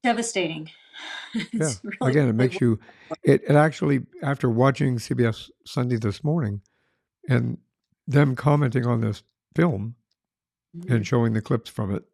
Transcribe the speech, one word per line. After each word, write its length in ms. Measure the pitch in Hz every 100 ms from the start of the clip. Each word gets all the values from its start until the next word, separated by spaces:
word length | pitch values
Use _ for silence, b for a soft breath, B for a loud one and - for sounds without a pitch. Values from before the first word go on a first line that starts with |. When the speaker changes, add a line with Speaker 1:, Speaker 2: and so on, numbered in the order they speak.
Speaker 1:
Devastating. 640 | 240 226 226 190 165 160 156
<laughs> 40 | B B B B B B
It's 480 | 226 170 233 156 107
Speaker 2:
Yeah. 60 | 208 -
Speaker 1:
really, 120 | 131
Speaker 2:
Again, 160 | 143 131
it 20 |
Speaker 1:
it 40 |
Speaker 2:
makes 200 | 110 127
Speaker 1:
was 60 | -
Speaker 2:
you, 180 | 123 107 B B B B
it, 180 | - 139 -
it 60 |
actually, 500 | 147 156 - 151 135 120 -
after 260 | 139 139 127
watching 520 | 113 131 135 143 120
C 160 | -
B 100 | 123
S 240 | 117 107 - _
Sunday 300 | - - 123
this 280 | 120 110 98
morning 380 | 147 165 110 101 _ _ _ _ _ _ -
and 300 | 120 120 - _ _ _ _ -
them 280 | 135 143
commenting 500 | 123 143 147 135 127
on 160 | 120 117
this 220 | 110 104 _ _ _
film 400 | - 170 101 110 - _ _ _ _ _ _ _ 170
Speaker 1:
Mm-hmm. 160 | 175
Speaker 2:
and 140 | 120 101
showing 260 | 123 117
the 80 | 110
clips 300 | - 113 -
from 220 | - 101
it 80 | 98 _